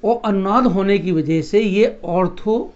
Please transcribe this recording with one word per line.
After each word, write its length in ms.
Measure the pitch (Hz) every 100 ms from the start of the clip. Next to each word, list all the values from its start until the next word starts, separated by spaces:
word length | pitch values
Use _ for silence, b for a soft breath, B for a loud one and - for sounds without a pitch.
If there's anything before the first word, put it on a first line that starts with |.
और 160 | 196 233
अनुनाद 400 | 226 196 190 220 254
होने 300 | 185 190 202
की 140 | 170
वजह 280 | 185 147 160
से 180 | 156 208
ये 400 | 220 190 233 -
ऑर्थो 500 | - 175 180 180 214 220 -